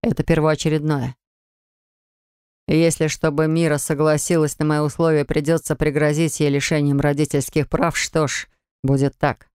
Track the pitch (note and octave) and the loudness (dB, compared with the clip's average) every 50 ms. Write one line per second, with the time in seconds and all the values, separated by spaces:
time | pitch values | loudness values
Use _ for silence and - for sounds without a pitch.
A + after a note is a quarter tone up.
0 | - A#3+ G#3 - A3+ - E3+ D#3+ D3+ D#3 D#3 D3+ - D#3+ D3+ D#3 D3 D3+ D3+ C#3+ | -2 -2 -2 -2 0 0 2 2 2 0 0 0 0 -2 -2 0 0 0 -2 -2
1 | B2 C3 B2+ _ _ _ _ _ _ _ _ _ _ _ _ _ _ _ _ _ | -2 -6 -8 _ _ _ _ _ _ _ _ _ _ _ _ _ _ _ _ _
2 | _ _ _ _ _ _ _ _ _ _ _ _ _ - D3+ D#3 E3 E3 D#3 - | _ _ _ _ _ _ _ _ _ _ _ _ _ 0 2 4 4 2 2 0
3 | E3 D#3 - - - D#3+ D3 C#3+ D#3 D#3 D#3 E3 E3+ D#3+ D3 C#3+ - - D#3 C#3 | -2 -2 -2 -2 -2 -2 0 0 0 0 2 0 2 0 0 -2 -2 -4 -2 0
4 | D#3 D#3 D3+ D3+ - - F3 E3 D3+ D3 - - D#3 D3+ D3+ D3+ D3+ D3 - - | 2 2 2 0 0 0 0 0 0 0 -2 -2 -2 0 0 0 0 -2 -2 0
5 | E3+ E3 D#3+ D3+ C#3+ - D3+ D3+ D3 C#3+ E3 D#3+ - - D3+ - D#3+ D3+ C#3 D3 | 0 2 2 2 0 0 -2 -2 0 0 0 -2 0 -4 -4 -2 -2 0 0 2
6 | D3 D3+ D3 D3+ E3 D#3 - - D#3 D3 C#3 C#3 C3 - E3 D3+ D3 C#3+ C#3+ C#3 | 0 0 2 0 0 -2 0 0 0 0 0 0 0 0 0 0 2 2 0 2
7 | C#3 D3 C#3+ C#3 D3+ D3 - C#3+ C3+ - - D#3 C#3+ - - D#3+ - E3+ D#3 - | 2 0 2 0 -2 0 0 -2 -4 0 -2 -2 -2 0 -2 0 0 0 -2 -2
8 | - - - D#3+ D#3 C#3 - - - _ _ _ _ _ _ _ - C3+ C#3 C3+ | -6 -4 -2 -2 -2 -2 -4 -8 -10 _ _ _ _ _ _ _ -2 0 2 2
9 | C#3 C#3 - _ - D3 B2+ _ - _ _ | 2 0 -2 _ -2 -2 -2 _ -12 _ _